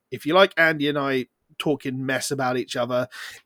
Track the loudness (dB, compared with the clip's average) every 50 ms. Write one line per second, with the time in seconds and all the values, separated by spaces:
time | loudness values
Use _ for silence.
0 | _ _ -14 -8 -4 2 6 6 6 6 6 4 2 2 4 2 0 0 0 0
1 | -2 0 0 -2 -2 -4 _ _ _ _ _ _ -2 -2 -2 -2 -2 -6 -6 -6
2 | -4 -4 -4 -4 -2 -4 -4 -2 -2 -2 0 -2 -4 -4 -4 -4 -4 -2 0 -2
3 | -2 -4 -8 -14 -16 -16 -18 -12 -2